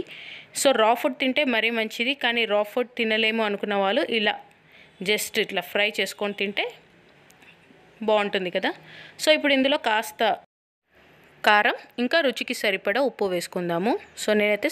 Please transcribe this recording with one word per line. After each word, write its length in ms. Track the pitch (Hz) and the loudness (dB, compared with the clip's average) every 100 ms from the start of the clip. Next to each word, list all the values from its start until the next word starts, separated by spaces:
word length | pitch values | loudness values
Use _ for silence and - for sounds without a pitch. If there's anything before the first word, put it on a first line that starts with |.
| - - - - - - | -4 -12 -18 -18 -12 0
So 80 | 277 233 | 2 4
రా 100 | 220 240 | 4 4
ఫుడ్ 160 | 294 254 | 0 -2
తింటే 220 | 262 277 269 226 | -2 0 0 2
మరీ 140 | 220 233 | 0 0
మంచిది, 340 | 220 - 240 277 | -4 -4 -4 -2
కానీ 200 | 269 233 214 | 0 0 2
రా 80 | 208 214 | 0 0
ఫుడ్ 180 | 247 233 - | -2 -4 -2
తినలేము 440 | 226 220 220 226 214 | 0 2 2 2 0
అనుకున్న 280 | 202 208 202 | -2 -2 0
వాళ్ళు 200 | 196 240 339 226 | 2 0 0 0
ఇలా 160 | 208 - - _ _ - - - 190 | 0 -2 -8 _ _ -20 -20 -6 -2
just 280 | 208 - 226 | -2 -2 -4
ఇట్లా 200 | 185 190 - | -2 -4 -2
ఫ్రై 140 | 202 208 214 | 0 0 0
చేసుకొని 360 | 190 - 208 202 | -4 -4 -6 -4
తింటే 240 | 202 202 480 - - - - - - - - - - - - - 220 | -4 -4 -6 -8 -20 -20 -20 -20 -20 -20 -20 -20 -20 -20 -20 -6 0
బాగుంటుంది 420 | 214 202 202 180 185 | 2 0 -2 -4 -4
కదా. 140 | 254 - - - - - | -4 -6 -14 -20 -20 -2
So 60 | 311 311 | 2 4
ఇప్పుడు 180 | 294 269 | 4 2
ఇందులో 220 | 262 294 233 | 2 0 0
కాస్త 340 | 214 226 - 220 - - _ _ _ _ _ - - - - 220 | 0 -2 0 0 0 -6 _ _ _ _ _ -20 -20 -20 0 4
కారం, 280 | 208 233 - - - 247 | 6 4 0 -6 -4 0
ఇంకా 140 | 330 277 | 2 2
రుచికి 300 | - 240 233 | -2 -4 -2
సరిపడా 400 | 214 190 202 226 269 | -2 -2 -2 0 0
ఉప్పు 180 | - 202 180 | 0 -2 -2
వేసుకుందాము. 580 | - 185 175 170 214 403 - - | -4 -4 -2 0 0 -2 -6 -6
So 60 | - 214 | 0 2
నేనైతే 300 | 208 208 285 | 2 2 -2